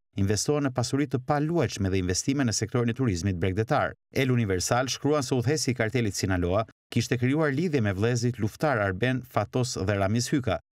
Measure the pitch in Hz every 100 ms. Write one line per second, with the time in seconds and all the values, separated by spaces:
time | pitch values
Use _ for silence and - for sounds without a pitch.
0 | _ - 98 104 - 147 143 131 120 135
1 | 147 131 127 147 151 170 117 - 98 95
2 | 90 90 - 139 127 101 104 127 120 110
3 | 127 87 98 90 95 92 113 143 90 -
4 | _ - 135 120 110 92 - 123 131 -
5 | 139 151 131 131 120 151 - 123 110 127
6 | 110 - 98 92 85 98 113 - _ 123
7 | 113 127 123 143 156 135 180 143 107 92
8 | 113 120 120 117 110 - 156 120 101 90
9 | 123 131 113 - 104 131 123 - 95 101
10 | 98 113 120 151 127 87 -